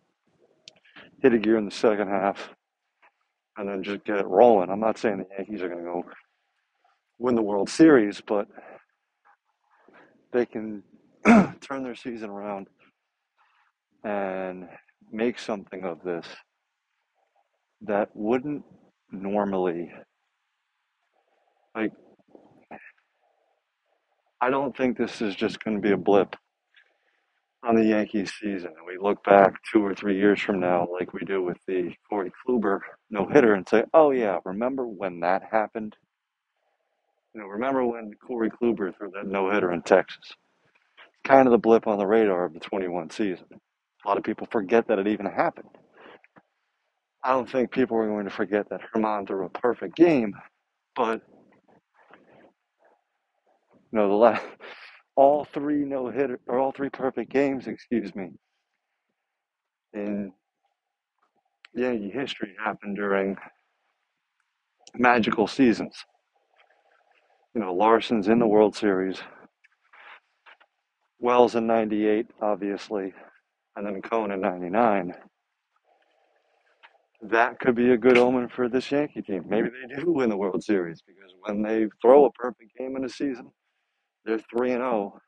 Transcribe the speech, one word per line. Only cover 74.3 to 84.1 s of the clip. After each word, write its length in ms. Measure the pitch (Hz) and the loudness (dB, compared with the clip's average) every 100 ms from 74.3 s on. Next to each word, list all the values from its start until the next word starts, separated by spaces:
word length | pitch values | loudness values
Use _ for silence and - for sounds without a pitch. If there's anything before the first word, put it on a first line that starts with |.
in 100 | 98 | -4
ninety-nine. 760 | 98 90 90 101 120 101 87 - - _ _ _ _ _ _ _ _ _ _ _ _ _ _ _ - _ _ _ | -4 -4 -4 0 2 0 -4 -10 -20 _ _ _ _ _ _ _ _ _ _ _ _ _ _ _ -20 _ _ _
That 360 | 104 117 123 123 | -2 0 0 0
could 160 | - | 0
be 160 | 120 123 | 2 4
a 60 | 123 | 4
good 200 | 120 123 | 6 6
omen 320 | 123 127 120 | 4 2 -4
for 200 | - 123 | -4 -2
this 240 | 127 - | -2 -2
Yankee 300 | 143 147 113 | -2 -2 -6
team. 220 | 101 95 - | -8 -8 -2
Maybe 200 | 104 117 | -2 -2
they 260 | 123 131 135 | -6 -14 -6
do 160 | 175 | -2
win 160 | 156 123 | 0 0
the 80 | 101 | 0
World 260 | 98 92 | -2 -2
Series, 400 | - 98 85 82 | 0 0 -2 -10
because 320 | _ _ 95 92 | _ _ -20 _
when 220 | 101 104 | -8 -4
they 260 | 107 110 110 - | -2 0 -2 2
throw 260 | 117 139 131 | 8 8 8
a 60 | |
perfect 440 | - 123 107 113 120 | 2 -10 -10 _ -14
game 160 | 131 135 | -10 -8
in 80 | |
a 40 | 131 | -8
season, 420 | - 143 117 - _ _ _ _ _ _ | -6 -6 -6 -12 _ _ _ _ _ _